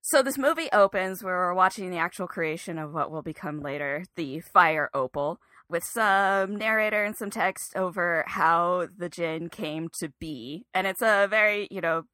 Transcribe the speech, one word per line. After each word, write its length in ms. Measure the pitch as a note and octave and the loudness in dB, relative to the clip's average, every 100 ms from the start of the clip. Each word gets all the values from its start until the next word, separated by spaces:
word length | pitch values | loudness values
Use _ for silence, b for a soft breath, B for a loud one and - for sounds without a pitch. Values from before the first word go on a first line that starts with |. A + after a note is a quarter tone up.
So 200 | - D4+ | 4 2
this 140 | A#3+ A3 | 4 2
movie 320 | C4+ D#4+ D#4+ | 0 0 2
opens 500 | G#3 G3 G3 F#3+ F#3+ | 4 4 4 -4 -4
where 140 | F#3+ F3+ | -4 -2
we're 160 | F3+ | 0
watching 360 | F3+ F#3 - F#3 | 4 2 2 -8
the 80 | F3 | -4
actual 300 | E3+ - F3+ | -4 -4 -8
creation 500 | - D#3+ E3 - E3 | -4 -4 -4 -6 -8
of 160 | D3+ | -6
what 180 | D#3+ - | -4 -4
will 100 | D#3 | -6
become 360 | D#3 D3+ F3+ D3+ | -10 -8 -8 -8
later 440 | C#3+ C#3+ C#3+ D3 F#3 - | -8 -6 -4 -6 -8 -8
the 240 | D3 C#3+ | -6 -6
Fire 500 | - F#3+ E3 D#3 C#3+ | 4 6 6 4 0
Opal, 460 | C#3 B2+ D3 D3 - b b _ | -2 -2 -2 -4 -4 b b _
with 140 | E3+ | -6
some 720 | - A#3 G#3+ G3 G3 G3 F#3+ G#3 | -4 0 4 4 4 2 0 -2
narrator 480 | G#3+ A3 G#3+ G#3 | 0 2 2 2
and 140 | G#3 A3 | -2 -4
some 120 | G3+ | -6
text 460 | A3 F#3 F#3+ - F#3+ | 0 0 -2 -8 -4
over 480 | F#3 F3+ F3 E3 - | -2 0 0 0 -2
how 600 | - D#3+ E3+ F3 F3+ E3+ G3 | 2 4 4 2 0 -2 -6
the 120 | F3 | -10
djinn 400 | - E3+ D#3+ E3+ | -4 -4 -4 -8
came 400 | - D#3+ D#3 E3 - | -8 -8 -6 -8 -8
to 80 | D#3+ _ | -10 _
be. 480 | E3 C3+ A#2+ D#3+ - | -12 -10 -12 -14 -4
And 140 | F#3 F#3+ | -2 -2
it's 140 | F#3+ | 0
a 260 | A3+ G3+ G3+ | 2 4 4
very, 380 | G#3+ G#3+ G#3 G3+ | 4 2 2 -4
you 120 | F#3+ | -4
know 220 | E3 E3 D#3 | -2 -2 -4